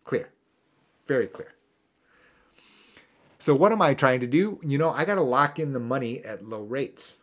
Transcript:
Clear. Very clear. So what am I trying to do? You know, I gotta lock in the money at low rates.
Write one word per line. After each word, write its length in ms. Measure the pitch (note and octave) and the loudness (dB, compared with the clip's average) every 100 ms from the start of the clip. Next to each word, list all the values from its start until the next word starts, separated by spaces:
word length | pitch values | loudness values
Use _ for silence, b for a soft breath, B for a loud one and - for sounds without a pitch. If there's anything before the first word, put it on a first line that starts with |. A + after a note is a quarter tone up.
Clear. 260 | - B2+ - _ _ _ _ _ _ _ - | -6 -6 -6 _ _ _ _ _ _ _ -4
Very 200 | C3 G2+ | -2 -2
clear. 280 | - - _ _ _ _ _ b b b b b b b b b b b b b _ | -6 -18 _ _ _ _ _ b b b b b b b b b b b b b _
So 160 | - | 2
what 180 | C#3 G3 | 4 4
am 100 | A3 | 4
I 100 | E3 | 2
trying 280 | C#3 C3+ B2+ | 4 4 2
to 60 | B2 | 2
do? 320 | D3 G#3 G3+ | 0 0 -2
You 160 | D#3 C#3 | -4 0
know, 120 | D#3+ | 0
I 140 | C3 | 0
gotta 160 | E3+ G3+ | -2 0
lock 380 | C#3 B2+ C#3+ D3 | 0 2 0 0
in 160 | D3+ | -6
the 40 | C3 | -4
money 460 | A#2 C3 A#2 B2 | -4 -4 -4 -8
at 220 | G#2+ G2+ G#2 | -10 -14 -10
low 160 | A2 | -12
rates. 560 | G#2 C3 C#3 - - - | -8 -6 -6 -10 -18 -20